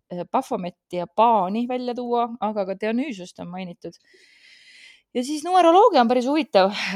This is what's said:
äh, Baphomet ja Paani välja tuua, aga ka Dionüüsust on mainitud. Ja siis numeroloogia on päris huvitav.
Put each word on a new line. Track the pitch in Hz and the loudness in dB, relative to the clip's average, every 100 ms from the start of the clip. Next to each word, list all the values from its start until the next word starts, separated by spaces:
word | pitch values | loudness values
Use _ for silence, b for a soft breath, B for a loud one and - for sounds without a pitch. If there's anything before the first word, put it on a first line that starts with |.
| - | -14
äh, | 175 | -12
Baphomet | 170 240 - 226 180 _ - | -6 -6 -4 -8 -8 _ -12
ja | 175 170 | -10 -6
Paani | - 233 220 180 220 247 | 2 4 4 0 -4 -6
välja | 254 247 | -6 -6
tuua, | 240 240 240 233 233 | -8 -4 -4 -4 -6
aga | 208 208 190 | -6 -4 -6
ka | |
Dionüüsust | 190 214 233 302 196 180 - | -6 -4 -4 -6 -10 -14 -16
on | 175 | -14
mainitud. | 180 180 175 170 - B B B B B B B B B B B | -12 -12 -14 -16 -18 B B B B B B B B B B B
Ja | 240 | -8
siis | 254 302 | -6 -6
numeroloogia | 330 370 330 359 466 302 | 0 4 6 6 6 6
on | 233 | 4
päris | 254 | 2
huvitav. | 247 302 - 196 190 202 190 | 0 -2 2 4 2 0 -6